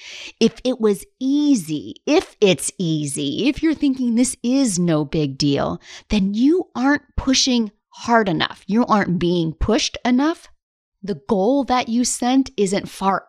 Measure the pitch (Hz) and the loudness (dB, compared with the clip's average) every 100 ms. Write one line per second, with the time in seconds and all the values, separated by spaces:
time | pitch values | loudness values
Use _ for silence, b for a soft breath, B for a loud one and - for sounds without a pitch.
0 | B B B B 226 - 247 247 220 196 | B B B B 2 2 -4 0 0 0
1 | - - 262 285 294 247 156 151 208 - | -6 -6 -2 2 4 2 0 -6 -8 -8
2 | - 320 - - 196 175 - - 170 156 | 0 0 0 2 2 2 -2 -4 -2 -2
3 | 143 147 143 156 262 277 320 285 285 262 | -4 -6 -6 -2 -2 0 -2 0 -2 0
4 | 240 226 254 - 240 269 254 170 175 151 | 0 0 0 -2 -2 0 0 0 0 0
5 | 151 160 143 139 147 139 135 175 B B | 0 -2 -2 0 0 0 -2 -6 B B
6 | B 214 190 208 269 359 - 233 262 285 | B 0 0 2 2 2 -2 -2 0 0
7 | - - - 262 269 247 208 - _ - | -2 -6 -2 0 2 0 -2 -8 _ -10
8 | - 233 196 160 - - - 220 - 208 | 0 2 2 0 -2 -6 -2 0 2 2
9 | 180 175 175 175 160 - - 240 - - | 0 0 0 0 -2 -2 0 0 -2 -4
10 | 240 247 302 339 - _ _ _ _ _ | 0 2 0 -2 -10 _ _ _ _ _
11 | 196 - - 196 202 285 254 254 233 233 | -10 -6 -2 0 2 0 0 -2 0 -2
12 | 240 - 247 269 262 - 196 202 165 - | -2 -2 0 2 0 0 0 0 -4 -4
13 | 196 185 | -2 -2